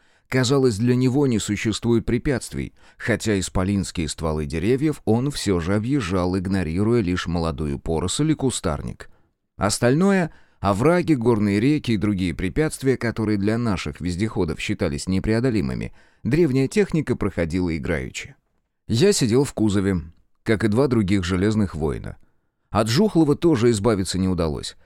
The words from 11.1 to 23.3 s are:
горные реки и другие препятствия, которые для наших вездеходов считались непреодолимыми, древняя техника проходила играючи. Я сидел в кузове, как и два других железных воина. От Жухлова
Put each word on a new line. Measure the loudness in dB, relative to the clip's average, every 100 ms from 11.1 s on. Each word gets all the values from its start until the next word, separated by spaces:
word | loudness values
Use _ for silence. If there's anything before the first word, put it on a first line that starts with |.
горные | 2 4 2 2 2
реки | 2 0 0
и | 0
другие | 0 0 -2
препятствия, | -2 -2 0 -2 -2 -2 0
которые | -2 -2 0 0
для | 0 0
наших | -2 -4 -6 -6
вездеходов | -4 -2 -2 -2 -4 -4
считались | -6 -2 -2 -4 -2
непреодолимыми, | -2 0 0 0 0 -2 -6 -8 -12 _ _
древняя | -2 2 2 2 0
техника | 0 0 0 -2 -2
проходила | -2 -2 -2 0 -2 -2
играючи. | -4 -4 -6 -12 -14 -18 _ _ _ _ -4
Я | 2 2
сидел | 2 2 2
в | 0
кузове, | 0 0 2 0 -2 -4 -16 _ _
как | -2 0
и | 2
два | 2 2
других | 2 2 0
железных | 0 0 2 2 -2 -2
воина. | -4 -4 -10 -16 -20 _ _ _ _ -2
От | 0
Жухлова | 2 2 4 2